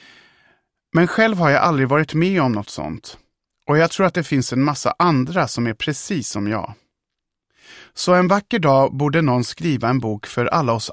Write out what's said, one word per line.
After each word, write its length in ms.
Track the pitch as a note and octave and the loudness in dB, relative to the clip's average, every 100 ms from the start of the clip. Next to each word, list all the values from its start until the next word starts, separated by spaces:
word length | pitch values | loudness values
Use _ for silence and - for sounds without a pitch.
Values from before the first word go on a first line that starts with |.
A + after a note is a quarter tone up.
| - - _ _ _ _ _ _ _ | -20 -20 _ _ _ _ _ _ _
Men 140 | D#3+ F3 | 0 2
själv 320 | - A3 G3 | 2 0 2
har 120 | D#3+ | 2
jag 120 | C#3 | 4
aldrig 260 | F3 D3 C3 | 2 2 2
varit 260 | D3 D#3 | 0 0
med 280 | D3+ F3+ F#3+ | 0 0 2
om 100 | C3 | 0
något 180 | G#2+ G2+ | -2 -6
sånt. 480 | - D2 D#2+ - - _ _ _ _ - | -10 -10 -10 -14 -20 _ _ _ _ -2
Och 100 | D3 | 2
jag 120 | E3 | 2
tror 160 | - F#3+ | 2 0
att 80 | |
det 100 | F3 | 0
finns 280 | D3+ C#3 B2 | -2 -2 0
en 120 | B2 | 0
massa 300 | C#3+ C#3 - - | 0 0 -4 0
andra 500 | F3 C#3 B2+ F3+ C3 | 2 2 0 -2 -2
som 180 | - A#2 | -2 -4
är 80 | |
precis 540 | A2 - C#3+ - F#3 G#2 | -4 -6 -6 -6 -6 -4
som 200 | G2+ G2+ | -4 -4
jag. 260 | A2 E2+ G#2 _ _ _ _ _ _ _ _ - - - | -4 -6 -14 _ _ _ _ _ _ _ _ -20 -20 -18
Så 200 | - - | -6 2
en 140 | F3+ F3+ | 4 4
vacker 300 | G3+ - A#3+ | 0 0 0
dag 380 | D#3 C3+ C3+ C3 | 4 4 4 0
borde 260 | D3 D#3 | 0 2
någon 220 | D3+ B2 | 2 0
skriva 440 | A#2+ - E3 B2+ A#2 | -2 -4 -2 -2 0
en 120 | C3 | 0
bok 260 | A2+ G#2+ - | -2 -6 -6
för 200 | - A#2+ | -4 0
alla 260 | E3 C3 | 0 0
oss 180 | A#2 - | -2 -4